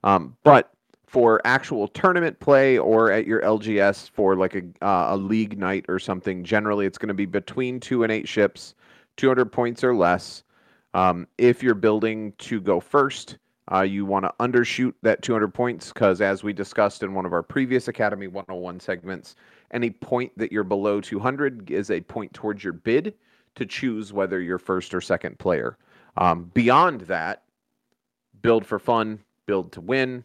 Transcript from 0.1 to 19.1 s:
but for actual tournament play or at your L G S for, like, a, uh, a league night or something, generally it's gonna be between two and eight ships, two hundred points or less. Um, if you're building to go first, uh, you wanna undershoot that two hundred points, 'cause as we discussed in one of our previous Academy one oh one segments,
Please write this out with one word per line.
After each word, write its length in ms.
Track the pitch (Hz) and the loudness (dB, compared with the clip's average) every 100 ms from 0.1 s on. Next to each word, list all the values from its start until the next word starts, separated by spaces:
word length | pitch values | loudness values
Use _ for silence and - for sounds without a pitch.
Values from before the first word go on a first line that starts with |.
| 98 67 - | 2 0 2
but 280 | 151 135 - _ _ _ _ | 8 8 6 _ _ _ _
for 340 | 131 117 113 | 4 6 4
actual 460 | 120 131 - 123 104 | 4 0 0 -4 -4
tournament 500 | - 190 180 165 - | 0 2 2 -2 -4
play 380 | - 139 135 123 | 4 4 6 4
or 340 | 71 110 113 | 4 4 4
at 160 | 101 104 | 2 0
your 140 | 110 | 0
L 160 | 101 107 | 2 0
G 220 | 107 104 | 0 2
S 280 | 98 98 - | 2 0 -8
for, 280 | - 98 95 | 0 2 2
like, 200 | 92 98 | 0 -2
a, 300 | 87 - 98 | -10 -6 0
uh, 300 | 92 87 98 | 2 2 -2
a 20 | |
league 400 | 98 110 107 101 | 0 0 -2 -4
night 280 | 92 95 - | -4 -4 -4
or 100 | 92 | -6
something, 440 | - 92 101 92 | -4 -6 -6 -8
generally 420 | 87 107 107 104 98 | -2 -2 0 -2 -2
it's 120 | - | -4
gonna 160 | 107 | -6
be 120 | 98 98 | -4 -2
between 540 | 101 - - 127 127 | -4 -6 -6 -6 -6
two 240 | - 120 | -4 0
and 80 | 113 | 0
eight 160 | 110 - | -2 -2
ships, 480 | - 101 - - _ _ _ _ - | 0 0 0 -20 _ _ _ _ 0
two 100 | 135 | 2
hundred 240 | 127 120 | 4 2
points 320 | - 120 117 | 0 -2 0
or 100 | 127 | 0
less. 500 | 120 87 90 - - _ _ _ _ _ | 4 4 2 -2 -20 _ _ _ _ _
Um, 340 | 92 92 87 82 - | 0 2 0 -6 2
if 240 | 123 123 | 4 4
you're 140 | 127 107 | 0 2
building 560 | 107 107 110 110 107 - | 2 2 -2 -4 -10 -14
to 220 | - 113 | -8 -6
go 180 | 95 87 | 0 0
first, 580 | - 147 139 - - - _ _ - | 2 0 0 -4 -16 -20 _ _ -4
uh, 80 | 95 | 0
you 240 | 98 98 98 | 0 -2 -2
wanna 260 | 98 95 - | 2 0 0
undershoot 540 | 123 123 120 - 127 - | 0 2 0 -2 -4 0
that 200 | 110 104 | 0 0
two 120 | - | 0
hundred 200 | 113 104 | 0 0
points, 380 | - 123 95 - | -2 -4 -4 -12
'cause 300 | - 104 92 | 2 2 4
as 220 | 101 98 | 0 0
we 100 | 104 | -4
discussed 500 | 98 98 - 104 - | -6 -6 0 0 0
in 100 | 98 | -8
one 120 | 95 92 | -6 -2
of 80 | |
our 100 | 85 | -4
previous 460 | 82 - 131 127 120 | -2 -4 0 -2 -2
Academy 380 | 110 107 101 98 | -2 -2 -2 -10
one 180 | 95 95 | -12 -10
oh 80 | 92 | -10
one 240 | 90 90 | -10 -12
segments, 560 | - 92 87 | -8 -8 -8